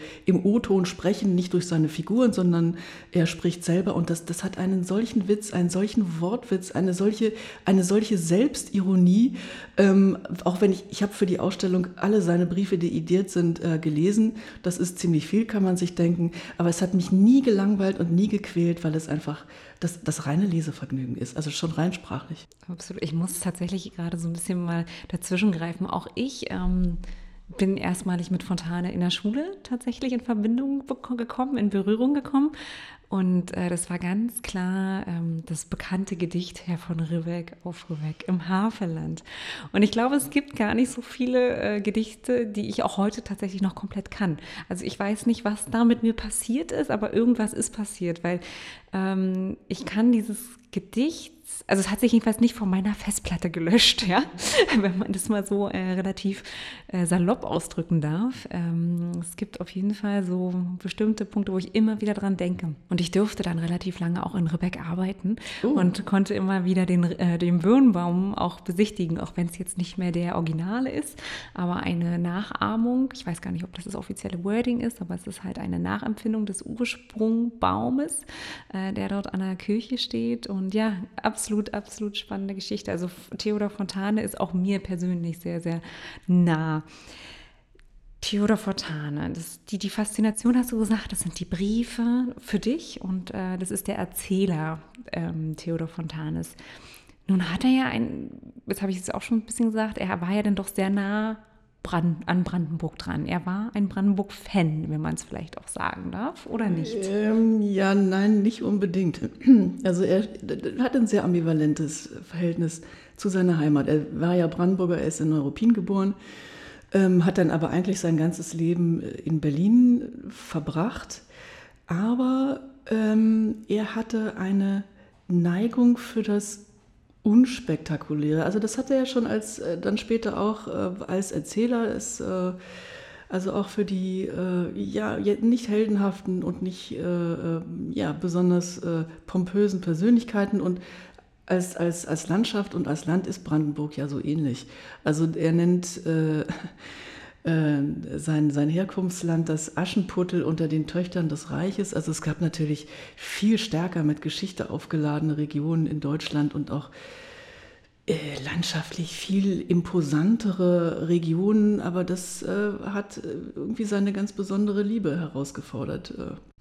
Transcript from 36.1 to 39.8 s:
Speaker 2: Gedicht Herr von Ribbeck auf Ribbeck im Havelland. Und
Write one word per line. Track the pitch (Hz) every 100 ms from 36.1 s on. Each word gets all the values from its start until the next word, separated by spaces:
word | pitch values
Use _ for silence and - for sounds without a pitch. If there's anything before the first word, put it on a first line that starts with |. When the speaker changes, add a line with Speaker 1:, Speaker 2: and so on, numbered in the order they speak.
| 175
Speaker 2:
Gedicht | 170 175 175 - 180
Herr | 170
von | - 165
Ribbeck | 160 170 165 175 170 -
auf | 180 170 -
Ribbeck | 151 156 - -
im | 180 165
Havelland. | 190 220 - 180 160 160 160 - - - - -
Und | 196